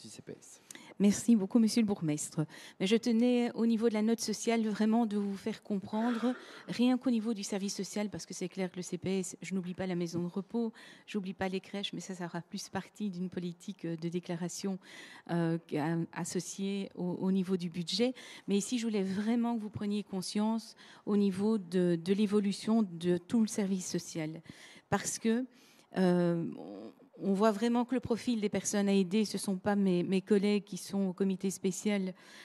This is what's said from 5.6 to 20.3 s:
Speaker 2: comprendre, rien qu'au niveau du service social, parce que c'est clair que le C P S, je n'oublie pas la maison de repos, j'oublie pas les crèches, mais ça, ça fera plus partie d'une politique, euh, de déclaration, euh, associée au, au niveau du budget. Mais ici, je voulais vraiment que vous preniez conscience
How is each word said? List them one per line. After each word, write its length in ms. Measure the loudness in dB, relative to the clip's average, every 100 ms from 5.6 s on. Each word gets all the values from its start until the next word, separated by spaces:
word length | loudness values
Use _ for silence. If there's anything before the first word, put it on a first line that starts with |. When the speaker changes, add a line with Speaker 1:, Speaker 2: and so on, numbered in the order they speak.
Speaker 2:
comprendre, 720 | -4 -4 -2 -2 0 0 -2 -2 -10 -18 -10
rien 300 | 2 2 4
qu'au 120 | 2
niveau 240 | 0 0
du 100 | -4
service 320 | -4 -4 -4 -6
social, 340 | -6 -4 -6
parce 160 | -6 -12
que 80 |
c'est 160 | -8 -8
clair 200 | -4 -6
que 80 | -6
le 40 |
C 160 | -8 -6
P 220 | -2 -2
S, 180 | -4 -8
je 120 | -6
n'oublie 200 | -4 -4
pas 140 | -6 -4
la 80 | -2
maison 260 | -2 -2
de 60 | -4
repos, 460 | -4 -4 -2 -2 -6 -20 -20 -8
j'oublie 260 | -6 -6
pas 140 | -4 -4
les 120 | -4
crèches, 320 | -6 -8 -6
mais 60 | -8
ça, 140 | -10 -8
ça 120 | -6
fera 140 | -8
plus 260 | -8 -12 -8
partie 400 | -8 -8 -8 -8
d'une 200 | -4 -6
politique, 560 | -6 -8 -10 -14 -10 -8
euh, 100 | -6
de 120 | -4
déclaration, 680 | -4 -4 -6 -6 -6 -6 -6 -10 -20 -18 -20 -4
euh, 260 | 0 2 0 -2 -2 0 0 -2
associée 760 | -6 -6 -6 -6 -6 -4 -4 -6 -6
au, 220 | -4 -2
au 120 | 2
niveau 260 | 2 2 0
du 120 | -2
budget. 440 | -6 -4 0 0 0 -12 -14 0
Mais 100 | 0
ici, 200 | 0 -2
je 80 | 0
voulais 180 | 0
vraiment 520 | -2 -2 0 2 2 -2
que 60 |
vous 80 | -6
preniez 340 | -6 -2 -2
conscience 720 | -2 -6 -4